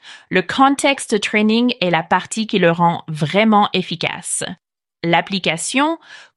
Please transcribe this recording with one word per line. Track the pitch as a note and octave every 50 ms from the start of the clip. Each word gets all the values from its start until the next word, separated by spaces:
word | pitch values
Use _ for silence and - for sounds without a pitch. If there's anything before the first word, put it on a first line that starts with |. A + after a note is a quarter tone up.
| _ - - - _ -
Le | - F#3
context | F#3 - - - C4+ C#4 C#4 - - C#4+ C#4 C4+ - - A3+ G3+
training | - - - G#3+ G#3+ G#3+ A3 A#3 B3 B3 A#3 -
est | F3+ F3+
la | E3+ D#3+
partie | E3 - F#3+ F#3 - - - A3 A3 A3
qui | - F#3+
le | F3+ E3+
rend | E3+ E3+ F3 E3+ E3+ - - -
vraiment | D#3+ D3 E3 C#3+ - G3 A3+ A3+ G#3+ G#3 G#3 - -
efficace. | F#3+ F3+ - F#3 E3+ - - - - - - - - - - F#3+ - _ _ _ _ _ _ _ _ -
L'application | E3+ E3+ E3 F3+ - F#3+ F#3+ - F3 D#3 E3 - - - C4 C#4+ D#4 E4 - _ - - - - - _